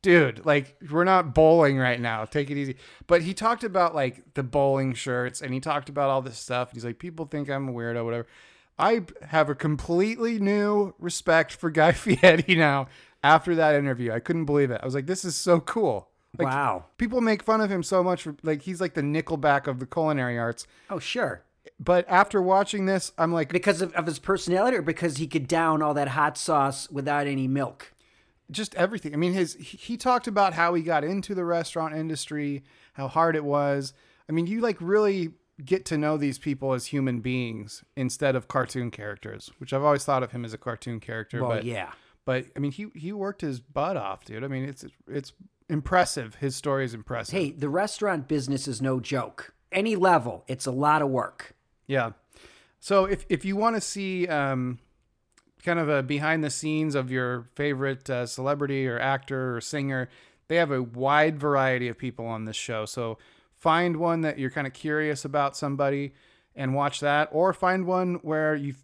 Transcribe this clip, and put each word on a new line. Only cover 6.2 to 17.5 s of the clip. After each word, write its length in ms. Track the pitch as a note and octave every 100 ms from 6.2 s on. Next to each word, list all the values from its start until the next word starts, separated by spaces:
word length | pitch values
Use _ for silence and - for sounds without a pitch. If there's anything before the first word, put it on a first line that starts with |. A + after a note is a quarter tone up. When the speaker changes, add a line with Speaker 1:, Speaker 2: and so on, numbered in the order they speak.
Speaker 1:
this 160 | B2+ A2+
stuff. 340 | - B2 B2
He's 120 | A#2+
like, 140 | A#2+ A2+
"People 280 | F3 E3 D#3
think 220 | D3 C#3+
I'm 200 | C3+ C3+
a 40 |
weirdo," 320 | A#2+ A#2 A#2
whatever. 220 | A#2 A#2 A2+ - - _ _ -
I 240 | F3+ A#3 E3+ - -
have 200 | D#3+ D3
a 40 |
completely 880 | C#3 D3+ D3+ - E3+ G#3 A3+ A#3 A3+
new 540 | G3 G#3 G#3 G#3 G3 -
respect 540 | E3+ - - E3 D#3+
for 180 | - E3+
Guy 220 | D#3+ D#3
<laughs> 0 |
Fieri 520 | - - - F#3 E3 - E3+
now 320 | D#3 C#3 C3 - - _
after 320 | C#3+ D#3+ F3
that 200 | E3 D#3+
interview. 380 | D3 C#3 B2 A#2
I 80 | A2+
couldn't 260 | A#2+ E3 D3
believe 240 | D3 C#3
it. 100 | A#2
I 40 | C3
was 80 |
like, 120 | C3+ C3+
"This 180 | F#3 F3+
is 100 | D3+
so 240 | F#3 E3+
cool." 480 | - A3+ F#3+ G#2 - _ _ -
Like, 100 | C#3
Speaker 2:
Wow. 380 | C#3 C3+ F#2 - -
Speaker 1:
people 240 | A#3 B3
make 220 | A3+ G#3
fun 160 | -